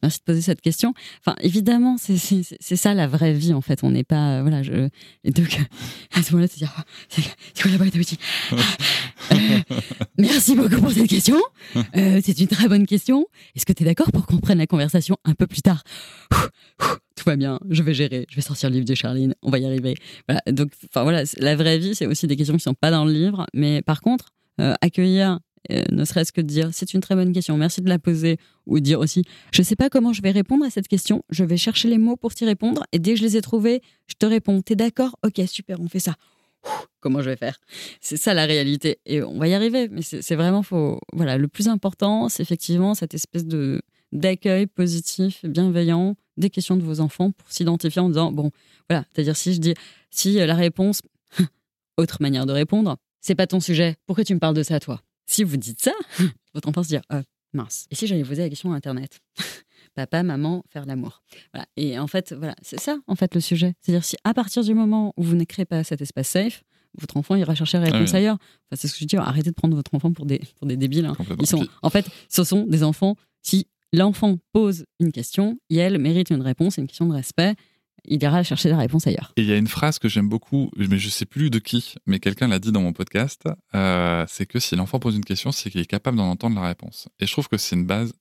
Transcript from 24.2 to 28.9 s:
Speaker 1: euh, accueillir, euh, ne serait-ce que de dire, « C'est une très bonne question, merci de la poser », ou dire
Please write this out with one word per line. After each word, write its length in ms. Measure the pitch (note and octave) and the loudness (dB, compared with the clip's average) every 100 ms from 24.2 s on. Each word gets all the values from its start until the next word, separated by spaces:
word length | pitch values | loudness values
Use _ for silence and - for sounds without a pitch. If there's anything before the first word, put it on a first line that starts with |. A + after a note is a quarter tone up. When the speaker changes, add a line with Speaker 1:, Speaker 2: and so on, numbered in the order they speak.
| - _ _ - | -4 _ _ -2
Speaker 1:
euh, 140 | C3+ - | 0 2
accueillir, 580 | F3 - F#3 F#3+ F#3+ F3+ _ _ - | 0 2 2 4 2 0 _ _ -6
euh, 120 | - - | -2 0
ne 140 | - | 0
serait-ce 280 | D3+ - D#3+ | 0 0 -2
que 80 | - | -2
de 60 | D#3 | -2
dire, « 240 | D3 D#3+ | 0 -2
C'est 200 | D#3+ F#3 | -4 -4
une 80 | F#3+ | -2
très 140 | - | 0
bonne 180 | F#3+ F3+ | 2 2
question, 240 | F3+ F3 D3+ | 0 0 0
merci 240 | D#3+ - | 0 0
de 80 | F#3 | 0
la 100 | F3+ | 0
poser », 380 | D#3+ E3 D#3+ E3 _ _ - | 2 0 0 -2 _ _ -2
ou 140 | D3+ | 0
dire 180 | C#3 | 4